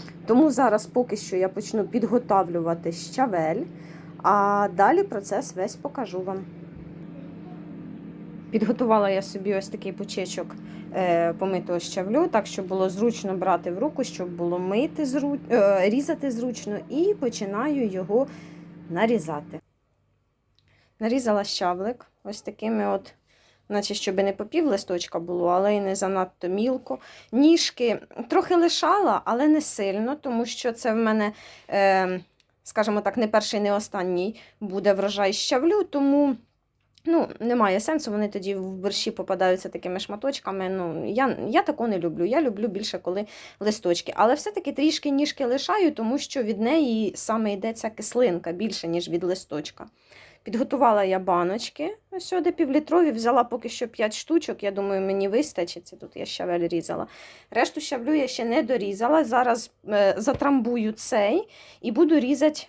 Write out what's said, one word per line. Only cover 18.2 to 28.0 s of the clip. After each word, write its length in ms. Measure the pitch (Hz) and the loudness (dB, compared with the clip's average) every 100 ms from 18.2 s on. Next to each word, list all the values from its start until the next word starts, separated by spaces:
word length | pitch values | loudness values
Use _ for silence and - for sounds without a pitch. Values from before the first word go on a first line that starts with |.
| 269 - - - - - - | 0 -4 -18 -20 -20 -18 -8
нарізати. 720 | 170 226 226 160 147 165 - _ _ _ _ _ _ _ _ _ _ _ _ _ - | 0 2 2 -2 -8 -10 -16 _ _ _ _ _ _ _ _ _ _ _ _ _ -6
Нарізала 440 | 220 262 240 208 | 0 0 2 0
щавлик 600 | 202 - 180 180 202 247 - _ | 0 -2 -2 -2 -4 -8 -14 _
ось 180 | 202 208 | -12 -10
такими 460 | - 214 220 226 202 | -12 -6 -2 0 0
от, 260 | 196 - _ _ _ _ _ - | -2 -4 _ _ _ _ _ -4
наче 240 | 208 202 | -4 -2
щоб 260 | 208 - 190 | -4 -2 0
і 40 | |
не 100 | 196 | 0
по 120 | 196 214 | 0 -2
пів 200 | 320 311 | 0 2
листочка 540 | 196 - 180 - 175 | 0 -2 -6 -4 -8
було, 280 | 175 180 175 | -4 0 2
але 280 | 180 202 208 | 4 4 2
й 60 | |
не 140 | 196 196 | 0 -2
занадто 520 | 190 190 185 - 175 | 0 0 -2 -4 -4
мілко. 520 | 196 240 254 - 262 - - - | 0 0 -2 -4 -10 -10 -20 -4
Ніжки 680 | 226 302 330 - - 233 208 | 6 6 6 2 -2 -2 -2